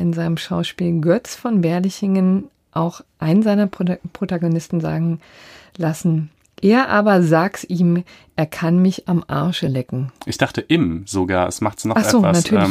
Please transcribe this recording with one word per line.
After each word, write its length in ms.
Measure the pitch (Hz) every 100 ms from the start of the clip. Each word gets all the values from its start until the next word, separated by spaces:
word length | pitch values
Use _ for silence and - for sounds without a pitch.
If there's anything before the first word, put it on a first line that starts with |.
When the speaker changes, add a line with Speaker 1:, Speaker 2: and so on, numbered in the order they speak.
Speaker 1:
in 140 | 175
seinem 240 | 165 165 165
Schauspiel 640 | - 170 170 - 175 170
Götz 360 | 160 208 - -
von 240 | 240 214
Berlichingen 840 | 165 175 190 - 202 190 185 190 202 _ _
auch 300 | - 165 - - -
einen 240 | 160 190
seiner 240 | 220 202 202
Prota-, 320 | - 180 180 -
Protagonisten 680 | - 190 175 170 165 - 170
sagen 400 | 160 156 165 165 - - - - - -
lassen, 540 | 160 160 175 160 156 _ _ -
er 260 | 190 214 -
aber 340 | 208 208 190
sagt's 420 | 170 160 190 -
ihm, 380 | - 180 175 175 180 - _
er 120 | - 156
kann 340 | - 165 175
mich 280 | 185 185 -
am 140 | 170 -
Arsche 380 | 143 165 175 147
lecken. 440 | 131 127 127 135 -
Speaker 2:
Ich 140 | - -
dachte 240 | 135 -
im 400 | - 165 98 82 98
sogar. 400 | 98 92 92 90
Es 120 | -
macht's 240 | 104 -
noch 120 | - 226
Speaker 1:
Ach 80 |
so, 140 | 208 240
Speaker 2:
etwas, 300 | 190 175 -
Speaker 1:
natürlich, 140 | 214 190